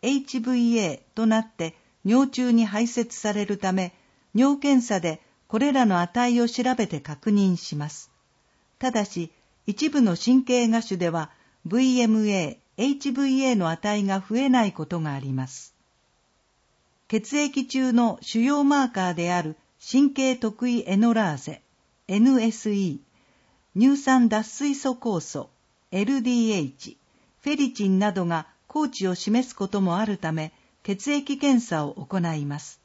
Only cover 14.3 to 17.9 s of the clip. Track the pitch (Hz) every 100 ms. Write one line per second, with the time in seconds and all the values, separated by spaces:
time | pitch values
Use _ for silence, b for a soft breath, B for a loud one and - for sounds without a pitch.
14.3 | 226 277 254 208 - 156 175 156 139 135
15.3 | 131 131 - - _ _ _ _ _ _
16.3 | _ _ _ _ _ _ _ _ 220 220
17.3 | 285 294 277 254 262 262